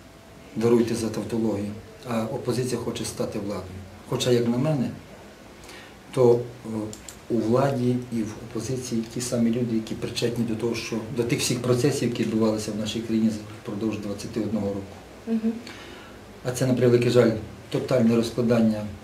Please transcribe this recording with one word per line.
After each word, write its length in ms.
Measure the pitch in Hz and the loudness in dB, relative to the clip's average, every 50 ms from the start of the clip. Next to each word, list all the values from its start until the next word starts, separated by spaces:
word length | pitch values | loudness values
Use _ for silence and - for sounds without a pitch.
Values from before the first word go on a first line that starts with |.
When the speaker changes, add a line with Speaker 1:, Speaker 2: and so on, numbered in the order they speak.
| - - - - - - - - - - - | -20 -20 -20 -20 -20 -20 -20 -20 -18 -10 -4
Speaker 1:
даруйте 380 | 110 110 120 120 117 117 113 113 | 2 4 6 6 6 4 4 0
за 140 | 107 113 110 | -2 -2 -2
тавтологію, 640 | - 113 101 - 120 113 113 110 101 101 104 101 101 - - - - - - 127 | -4 -4 -4 -2 -2 0 0 0 0 -2 -4 -6 -8 -10 -14 -18 -18 -14 -8 -4
а 140 | 117 113 | -4 -2
опозиція 580 | 110 - 131 120 - 127 117 120 127 - 117 110 - | -2 -2 -4 -4 -2 -2 0 0 0 -2 -2 -4 -4
хоче 200 | 120 110 - 107 | -4 -6 -6 -6
стати 340 | - - - 113 - - 110 | -6 -4 -4 -6 -4 -4 -6
владою. 420 | 95 101 101 90 87 - - - - - - - - - | -6 -4 -6 -6 -8 -10 -12 -14 -14 -16 -18 -14 -8 -4
Хоча, 220 | 135 123 - 131 | -2 0 2 4
як 180 | 123 117 120 117 | 4 4 4 2
на 100 | 117 123 | 2 2
мене, 320 | 147 156 156 135 110 98 - - - - - - - - - - - - - - - - - - - - - - - - - | 2 2 2 0 0 -2 -4 -10 -14 -18 -20 -20 -20 -20 -20 -20 -20 -20 -20 -20 -20 -18 -18 -18 -18 -20 -20 -20 -14 -4 2
то, 240 | 135 127 117 120 120 - - - - - | 6 6 8 6 6 2 -6 -12 -14 -10
е, 20 | 113 110 107 104 107 - - - - - - - - | -6 -6 -6 -6 -6 -8 -12 -16 -18 -18 -14 -6 -2
у 60 | 117 113 | 0 0
владі 580 | 104 110 120 131 139 135 127 123 123 123 123 123 123 - | 2 2 2 4 2 2 0 2 2 2 0 0 -2 -4
і 40 | 117 | -4
в 160 | 113 104 101 - - - - | -4 -4 -4 -6 -12 -12 -10
опозиції 540 | - 113 107 - 131 123 - - 120 113 113 - - | -8 -8 -4 -4 -6 -4 -4 -4 -2 -2 -4 -4 -6
ті 60 | 127 | -6
самі 300 | 123 - 127 117 117 113 | -4 -2 0 2 2 2
люди, 240 | 113 127 123 110 110 | 2 2 0 0 0
які 200 | 110 110 - 104 | -2 -2 -2 -6
причетні 500 | - - - - - 131 117 - 120 113 | -6 -6 -6 -4 -2 -2 0 0 0 -2
до 100 | 101 110 | -2 -2
того, 200 | 107 120 117 113 | -2 -2 -2 -2
що, 220 | 113 - - 120 110 107 - - | -4 -6 -4 -6 -6 -4 -4 -2
до 60 | 117 | -2
тих 180 | 117 120 135 - | 0 0 0 0
всіх 220 | - - 127 120 | 0 0 -2 0
процесів, 460 | 120 123 123 123 143 143 135 - - 117 | 2 2 2 4 4 2 2 2 0 0
які 140 | - - | 0 0
відбувалися 480 | 107 104 107 110 110 110 - - - 110 | -2 0 2 2 2 2 2 0 -2 -4
в 80 | 104 104 | -4 -4
нашій 200 | 107 107 - 117 | -4 -4 -4 -4
країні 300 | 110 - 113 110 110 110 101 - - - - - | -2 0 2 4 4 2 2 0 -8 -12 -14 -12
впродовж 360 | - - 104 101 113 110 101 98 | -10 -8 -6 -2 -2 -2 -2 -2
двадцяти 420 | 101 101 98 - - - - 113 | -4 -6 -6 -6 -8 -6 -4 -2
одного 260 | 104 101 113 104 98 | -2 0 0 -2 0
року. 140 | 101 98 98 98 - - - - - - - - | -2 -2 -4 -6 -10 -14 -16 -18 -18 -18 -10 -4
Speaker 2:
Мгм. 260 | 233 226 220 214 226 226 - - - - - - - - - - - - - - - - - - | -2 0 2 2 0 -2 -2 -8 -12 -14 -14 -14 -16 -16 -16 -16 -18 -18 -18 -18 -18 -14 -8 -6
Speaker 1:
А 60 | 127 | -4
це, 160 | 127 - 135 | -2 0 2
на 80 | 127 - | 2 4
превеликий 360 | 117 127 120 120 120 120 123 | 6 6 6 6 6 6 6
жаль, 200 | 117 123 113 110 107 - - - - - - - | 6 6 6 6 4 0 -6 -10 -14 -16 -12 -4
тотальне 460 | - 131 - - 135 123 113 113 117 | -4 -4 0 2 4 4 6 6 6
розкладання 680 | 117 113 - - - 117 113 120 113 110 110 107 107 104 101 - - | 4 2 0 0 0 2 4 4 6 6 4 4 2 -4 -8 -10 -12